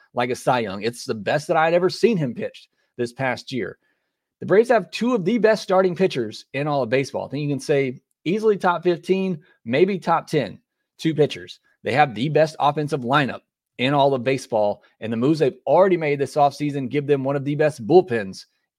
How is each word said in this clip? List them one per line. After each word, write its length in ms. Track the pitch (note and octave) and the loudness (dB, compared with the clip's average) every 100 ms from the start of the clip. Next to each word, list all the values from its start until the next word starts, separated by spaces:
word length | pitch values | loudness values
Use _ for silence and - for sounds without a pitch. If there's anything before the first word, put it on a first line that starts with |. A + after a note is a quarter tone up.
| _ | _
like 160 | A#2 B2 | -4 -2
a 60 | B2 | -2
Cy 240 | - B2+ | 0 0
Young. 240 | G#2+ G2 | -2 -4
It's 220 | G#2+ A#2+ - | -6 -6 -8
the 100 | A2+ | -6
best 320 | G2+ D3 D3+ | -2 -2 0
that 100 | E3 | 2
I 80 | E3 | 2
had 80 | |
ever 160 | E3+ F3+ | 2 2
seen 280 | F3+ A3+ G3+ | 2 2 2
him 160 | C3+ | -2
pitched 360 | G#2+ G#2+ - - _ _ - | -4 -10 -12 -20 _ _ -8
this 140 | A#2+ | -6
past 400 | A#2+ C3+ A#2 - | -4 -4 -4 -6
year. 260 | C3 F#2 - _ _ _ _ _ _ | -6 -6 -10 _ _ _ _ _ _
The 60 | B2+ | 2
Braves 240 | F#3+ A#3+ | 4 4
have 220 | A#3 F3 | 2 0
two 240 | - A#3 B3 | -4 0 0
of 100 | E3+ | 0
the 120 | A#3+ | 2
best 260 | G#3+ G#3+ | 2 2
starting 320 | - F#3 F#3+ E3+ | 2 2 2 0
pitchers 500 | F#3+ C#3+ A2 - - | 0 0 -6 -10 -10
in 140 | C3+ D3+ | -6 -2
all 160 | C#3+ | 0
of 60 | A#2 | 0
baseball. 360 | C3 C3 G2 F#2+ | 0 -2 -6 -6
I 40 | |
think 140 | C3+ | -6
you 60 | D3 | -4
can 100 | C3+ | -4
say 400 | - C#3+ C3+ C3+ _ _ D3+ | 0 0 0 -6 _ _ -4
easily 320 | G#3+ A3 G3+ | 0 2 2
top 260 | F#3 E3+ | 0 0
fifteen, 580 | F3+ E3+ F3 F#3+ F#3+ D#3 - _ A2+ | 0 0 0 -2 -2 -6 -10 _ -2
maybe 320 | C3+ F#3+ F#3+ | 2 2 0
top 300 | F3 E3 - | 0 -2 0
ten, 320 | D#3 G#2 - _ _ _ _ | -2 -2 -8 _ _ _ _
two 180 | D#3+ D3 | -2 0
pitchers. 440 | C#3+ - F2+ - _ _ | 0 -2 -14 -20 _ _
They 100 | - | -2
have 220 | B2 D3 G#2 | 2 2 0
the 140 | C#3+ | 0
best 260 | D3 D#3 - | 2 0 0
offensive 420 | C#3+ D3 D3 D3+ | -2 0 -4 -4
lineup 400 | A#2+ C#3+ B2+ G2+ _ _ _ - | 0 0 0 -4 _ _ _ -4
in 160 | B2+ | 0
all 200 | C#3+ C#3 | 2 2
of 100 | C3+ | 2
baseball, 600 | A#2+ C3+ - A2+ G#2 G2+ _ _ | 0 -2 -2 0 0 -2 _ _
and 100 | G#2+ | -6
the 60 | A2+ | 0
moves 220 | C3 D#3 | 0 2
they've 180 | C#3 - - | 0 0 2
already 300 | D3+ G3 E3+ | 4 4 2
made 200 | D#3 C#3+ | 0 -2
this 180 | C#3 D3+ | -2 2
offseason 540 | C#3+ - D3+ C#3+ B2 | 0 0 -4 -4 -4
give 180 | C#3 C#3 | -4 0
them 180 | C#3 C3+ | 0 0
one 100 | C#3+ | -4
of 80 | |
the 120 | C#3 D3 | -4 0
best 300 | D3+ D3 G#2+ | 0 -2 2
bullpens 600 | F3 F3 A#2 F#2+ F#2 - _ _ | 2 4 -2 -4 -12 -20 _ _